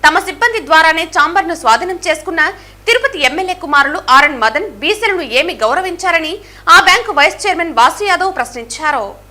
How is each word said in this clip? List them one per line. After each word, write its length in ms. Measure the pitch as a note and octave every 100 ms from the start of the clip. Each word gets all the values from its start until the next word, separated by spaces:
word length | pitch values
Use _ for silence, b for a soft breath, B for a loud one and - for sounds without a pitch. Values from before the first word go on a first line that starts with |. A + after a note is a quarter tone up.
తమ 140 | D4+ D#4+ F#4
సిబ్బంది 340 | E4+ A#4 A4+ C#4
ద్వారానే 360 | D#4+ D#4+ D#4+ E4 F4+
ఛాంబర్‌ను 400 | D4 F4 E4 E4+
స్వాధీనం 360 | B3 F4 F4+ F4+ F4
చేసుకున్న 360 | D#4 D#4 E4 D#4 - B B -
తిరుపతి 320 | A#4 C5+ F#4+ C4+
ఎమ్మెల్యే 280 | D4+ F#4 F#4
కుమారులు 340 | F4+ D4 C#4 D4+ - C4
ఆర్ఎన్ 240 | D4 C#4
మదన్ 260 | A3 B3 G4 A#3+
బీసీలను 440 | C#4+ G#4+ G#4+ F#4 C#4 A#3+
ఏమి 140 | E4 C4+
గౌరవించారని 680 | A3 C#4+ F#4+ F4 F#4 E4 D#4 F#4 B B -
ఆ 40 | E4+ -
బ్యాంకు 240 | F#4 A4 D4+
వైస్ 240 | D4+ D4+
చైర్మన్ 340 | G#4 F4 E4+ A#3+
వాసు 240 | A#3 - G#4
యాదవ్ 280 | F4+ F#4+ E4
ప్రశ్నించారు. 680 | A#3+ B3 A#3 - D#4 C#4+ G3+ - -